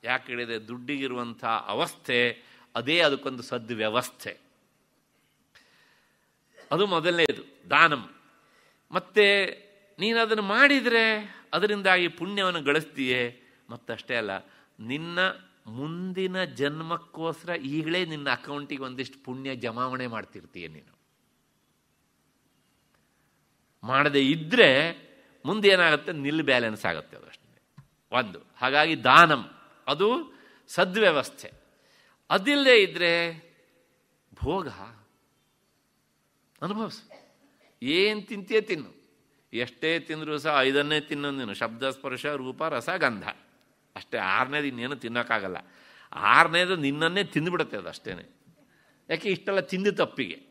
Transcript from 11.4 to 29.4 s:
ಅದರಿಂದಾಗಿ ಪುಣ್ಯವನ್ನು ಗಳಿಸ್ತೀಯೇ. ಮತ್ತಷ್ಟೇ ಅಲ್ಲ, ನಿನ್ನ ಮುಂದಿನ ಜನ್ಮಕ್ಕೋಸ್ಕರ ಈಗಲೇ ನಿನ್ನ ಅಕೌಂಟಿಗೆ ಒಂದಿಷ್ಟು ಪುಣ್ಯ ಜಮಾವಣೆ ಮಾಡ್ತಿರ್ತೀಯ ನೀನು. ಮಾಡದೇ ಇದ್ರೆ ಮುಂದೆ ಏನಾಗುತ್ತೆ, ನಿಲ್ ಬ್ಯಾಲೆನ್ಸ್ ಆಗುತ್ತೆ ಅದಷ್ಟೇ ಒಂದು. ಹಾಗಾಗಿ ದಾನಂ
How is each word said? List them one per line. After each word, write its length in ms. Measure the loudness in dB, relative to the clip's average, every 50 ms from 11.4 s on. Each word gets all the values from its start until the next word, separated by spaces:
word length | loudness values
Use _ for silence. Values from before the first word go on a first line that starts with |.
| -16 _ -2
ಅದರಿಂದಾಗಿ 540 | 0 0 0 -2 0 2 4 4 4 2 0
ಪುಣ್ಯವನ್ನು 540 | -2 -6 -8 -6 -2 -2 0 0 0 -2
ಗಳಿಸ್ತೀಯೇ. 840 | 0 0 0 0 0 -4 -8 -6 -2 0 0 0 0 -4 -6 -12 _ _ _ _ _ _
ಮತ್ತಷ್ಟೇ 460 | -18 -18 _ -10 -10 -10 -8 -6 -4
ಅಲ್ಲ, 160 | -4 -2 -4 -6 -6 -8 -14 _ _ _ _ _ _
ನಿನ್ನ 400 | -10 -8 -8 -8 -8 -8 -4 -2 -2 -2 -2 -6 -16 _ _ _ _ -16
ಮುಂದಿನ 760 | -12 -10 -8 -8 -8 -8 -8 -8 -6 -4 -4 -4 -2 -4 -6
ಜನ್ಮಕ್ಕೋಸ್ಕರ 1120 | -6 -4 -2 -2 -2 -2 -4 -8 -8 -8 -8 -8 _ _ -8 -6 -6 -6 -8 -8 -8 -8
ಈಗಲೇ 500 | -8 -6 -6 -6 -4 -4 -2 -2 -2 -4
ನಿನ್ನ 240 | -4 -6 -8 -4 -4
ಅಕೌಂಟಿಗೆ 520 | -4 -4 -6 -12 -10 -10 -10 -10 -10 -10
ಒಂದಿಷ್ಟು 420 | -10 -12 -10 -10 -10 -10 -12 -18 _
ಪುಣ್ಯ 320 | -14 -12 -10 -10 -10 -10
ಜಮಾವಣೆ 520 | -8 -8 -8 -6 -4 -6 -4 -4 -6 -8 -6
ಮಾಡ್ತಿರ್ತೀಯ 600 | -8 -10 -12 -12 -18 -20 -20 -18 _ -16 -16 -14
ನೀನು. 300 | -16 -18 -20 _ _ _ _ _ _ _ _ _ _ _ _ _ _ _ _ _ _ _ _ _ _ _ _ _ _ _ _ _ _ _ _ _ _ _ _ _ _ _ _ _ _ _ _ _ _ _ _ _ _ _ _ _ _ _ _ _ _ _ -6
ಮಾಡದೇ 380 | 0 2 4 4 4 4 4
ಇದ್ರೆ 680 | 4 4 2 0 -2 0 6 8 8 8 8 6 2 0 -4 -10 -16 -20 -20 -20 _ _ _ _ _
ಮುಂದೆ 220 | -4 -4 4 6 6
ಏನಾಗುತ್ತೆ, 440 | 6 8 6 4 4 2 0 -4
ನಿಲ್ 320 | -8 -6 -4 -2 -2 -2 2
ಬ್ಯಾಲೆನ್ಸ್ 420 | 2 2 2 2 0 -4 -4 -4
ಆಗುತ್ತೆ 320 | -4 -4 -4 -8 -14 -20 -20
ಅದಷ್ಟೇ 440 | -20 -20 -20 -20 _ _ _ _ _ _ _ -20 -20 _ _ _ _ _
ಒಂದು. 280 | -2 -2 -2 -2 -6 -16 -20 _ _ -4
ಹಾಗಾಗಿ 460 | -2 0 4 4 4 2 2 0 4
ದಾನಂ 480 | 8 10 10 10 10 8 0